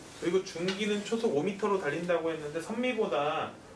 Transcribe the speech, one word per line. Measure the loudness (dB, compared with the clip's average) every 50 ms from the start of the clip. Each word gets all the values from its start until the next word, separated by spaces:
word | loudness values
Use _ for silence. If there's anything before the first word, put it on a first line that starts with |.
| -18 -16 -12 -4
그리고 | -2 2 2 2 0
준기는 | 0 -4 -2 -2 -2 0 0 0 0 0 0 0
초속 | 0 -2 2 2 2 2 4
오 |
미터로 | 2 2 0 0 2 2 2 2
달린다고 | 2 0 0 0 2 2 2 2 2 0
했는데, | -2 -2 -4 -4 -4 -6
선미보다 | -4 -4 -2 0 0 0 2 2 0 2 2 2 2 2 0 0 -2 -4 -6 -12 -16 -18 -18